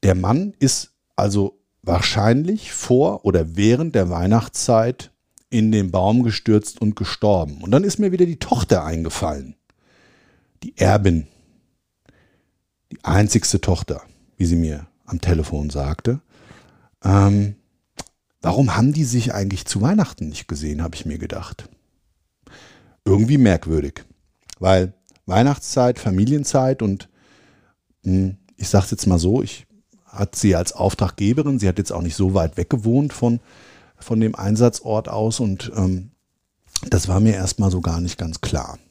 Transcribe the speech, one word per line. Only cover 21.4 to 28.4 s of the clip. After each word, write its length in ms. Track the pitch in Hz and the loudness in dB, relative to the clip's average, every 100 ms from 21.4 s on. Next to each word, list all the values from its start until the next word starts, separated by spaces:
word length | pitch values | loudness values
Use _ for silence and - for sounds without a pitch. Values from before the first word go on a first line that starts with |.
| 85 - - _ _ _ _ _ _ _ _ - - - _ _ | -12 -16 -20 _ _ _ _ _ _ _ _ -20 -20 -20 _ _
Irgendwie 340 | - 98 110 143 | 0 2 4 4
merkwürdig, 680 | 117 87 - 80 71 - - _ _ _ _ - | 4 4 0 -2 -4 -10 -20 _ _ _ _ -4
weil 360 | 92 95 92 - _ _ - | 4 4 2 -4 _ _ -2
Weihnachtszeit, 720 | 107 131 143 - - 123 123 | 2 2 0 -4 0 0 0
Familienzeit 840 | - 92 107 147 139 139 131 135 | -2 2 2 0 0 0 0 0
und, 260 | 107 98 - _ _ _ _ _ _ _ _ _ | -2 -4 -8 _ _ _ _ _ _ _ _ _
hm, 340 | - 95 95 98 | -2 0 0 -4